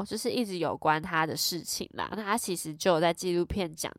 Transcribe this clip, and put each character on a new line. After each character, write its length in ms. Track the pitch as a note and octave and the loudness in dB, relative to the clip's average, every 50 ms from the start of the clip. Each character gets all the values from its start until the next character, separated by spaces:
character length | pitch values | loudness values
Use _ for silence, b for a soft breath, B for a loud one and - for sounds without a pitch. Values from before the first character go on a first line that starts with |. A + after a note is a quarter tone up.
| G3+ | -4
就 100 | - G3+ | -4 -4
是 140 | A3 - A#3+ | -4 -2 0
一 140 | - B3+ A#3 | 0 0 0
直 120 | G3 F#3+ | -2 -2
有 180 | F3 D#3+ C#3+ - | -2 -2 -2 -2
关 280 | E3+ - D#3 D3+ D#3 D#3 | 2 2 2 2 2 0
他 240 | F#3 E3+ D#3+ D#3+ | 0 0 0 2
的 100 | D#3 - | 2 0
事 240 | D#3 - - F3+ E3 | -2 -2 -2 -2 -4
情 260 | - - - - - - - | -4 -6 -6 -6 -6 -8 -6
啦。 140 | - F2 - - | -6 -6 -4 -4
那 60 | G3+ G#3+ | -6 -2
他 160 | G3 G#3 A#3+ | 0 0 0
其 160 | - - F3 | 0 -2 -4
实 180 | D#3+ - D#3 D3+ | -4 -4 -8 -8
就 180 | D#3 - F#3+ F3 | 2 4 4 6
有 80 | D#3 | 6
在 120 | F3 E3+ E3+ | 6 4 2
纪 240 | - F#3 F#3 F3 | 2 0 0 2
录 80 | F3 F3 | 2 2
片 300 | - - G#3 F3+ D#3+ D#3+ | 0 0 -2 -2 -2 -4
讲 180 | - - - - | -6 -8 -8 -6